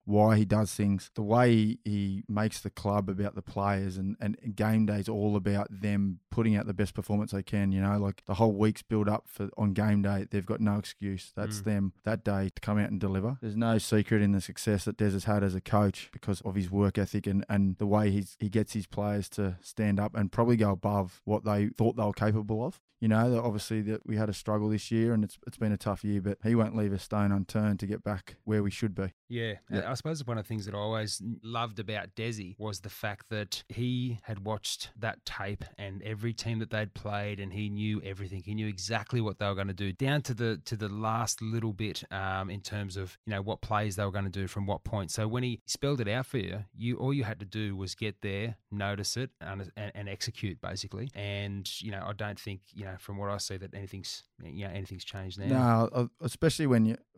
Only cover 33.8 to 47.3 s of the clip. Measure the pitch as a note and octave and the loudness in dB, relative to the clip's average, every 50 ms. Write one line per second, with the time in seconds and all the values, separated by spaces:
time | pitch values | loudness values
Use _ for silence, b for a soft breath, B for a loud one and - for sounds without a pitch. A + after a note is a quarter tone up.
33.8 | B2 B2 B2+ B2 B2 B2+ A#2+ A2 - - A2 G2+ F#2+ G#2+ A2 G#2 - - - - | -2 -2 -2 -2 -2 -2 -4 -6 -8 -8 -10 -8 -6 -6 -6 -6 -6 -6 -8 -8
34.8 | - - - G#2+ G#2 A2 G2+ - - - - - G2+ G2 G#2 - - - - - | -8 -12 -12 -8 -6 -6 -6 -6 -10 -10 -8 -8 -6 -6 -6 -8 -8 -12 -12 -12
35.8 | G2+ G2 F#2+ G2 G2 G#2+ A2 G2+ G#2+ A#2 A2+ - - A#2 A#2 A2 A2 A2 - G#2+ | -10 -10 -8 -8 -8 -8 -6 -4 -4 -4 -4 -4 -4 -4 -2 -2 -2 -2 -2 -2
36.8 | G#2+ G2 - - - G#2+ G#2 G#2 G#2 G#2 G#2 G2 G2+ F#2+ F2+ G#2 G#2+ G#2 G2+ G#2 | -2 -4 -6 -8 -8 -6 -4 -4 -4 -4 -4 -6 -6 -6 -6 -4 -4 -4 -2 -2
37.8 | G#2+ G#2+ G#2+ G#2 - F#2+ G2 F#2 G2+ F2+ G2 F#2+ F2+ G2+ G#2+ G#2+ G#2+ G#2+ G2+ F#2 | -2 0 -2 -2 -4 -6 -8 -8 -8 -8 -8 -8 -8 -6 -4 -4 -4 -4 -4 -6
38.8 | F#2 F#2+ A2+ A2 G#2 - - B2 A2+ G#2+ F#2+ - G#2 G2+ G2 F#2+ G2 G2 F#2+ F2 | -4 -4 -4 -4 -4 -2 0 0 0 0 -2 0 0 0 0 0 -2 -4 -2 -2
39.8 | G2+ G2 F#2 - C3+ C3+ C#3+ D3 - - B2 G#2+ A#2+ A2+ A2 D2+ - - A#2 G#2 | -2 -2 -2 0 0 2 2 0 0 -2 -2 -2 0 0 0 -2 -4 -6 -6 -4
40.8 | G#2+ G2+ G2+ G#2 A2 A2 A2 A2+ A#2 G#2 - - A2+ A2 A2 A#2 A2 A2+ G#2 F#2 | -4 -4 -4 -2 -2 -2 0 0 0 -2 -2 -4 -4 -4 -2 -2 -2 -2 -2 -2
41.8 | A2 G#2 F2 - - - - G2 F#2+ F#2+ F#2+ F#2+ F#2+ F#2+ F#2 G2+ - - - G#2 | -4 -4 -6 -6 -8 -8 -6 -4 -2 -2 -2 -2 -2 -4 -6 -8 -8 -6 -6 -6
42.8 | G2+ G2 F2+ G2 F#2+ F2+ - - - - G#2 G2 G2 G#2 G#2+ - - - G#2+ G#2 | -6 -6 -6 -6 -8 -8 -10 -12 -8 -4 -4 -2 -2 -2 -4 -4 -4 -2 0 0
43.8 | G#2+ G#2 F#2+ G2 G#2 G2 F#2 G2+ G2 G2 F2 G2 F#2+ F2+ - G#2 G2+ F#2+ G2+ - | 0 0 -2 -2 -2 -2 0 -2 -2 -2 -2 -4 -4 -4 -4 -4 -2 -2 -2 -4
44.8 | - - - G#2 F#2+ E2 - - G#2+ A2 A2+ B2 B2+ B2 A#2 - _ - - - | -4 -4 -4 -4 -4 -4 -4 -2 -2 -2 -2 -2 -2 -2 -4 -6 _ -8 -6 -2
45.8 | - C#3 D3 B2+ A2+ G2+ G#2+ B2 C3 - - B2+ F#2+ F2+ F2+ G#2 G#2 - - - | -2 0 0 0 0 0 0 -2 -2 -2 -4 -4 -4 -4 -4 -6 -8 -10 -10 -6
46.8 | A2 A#2+ B2 - - C3 C#3+ C#3+ A#2+ G#2 | -4 -2 -2 0 0 0 0 0 0 -2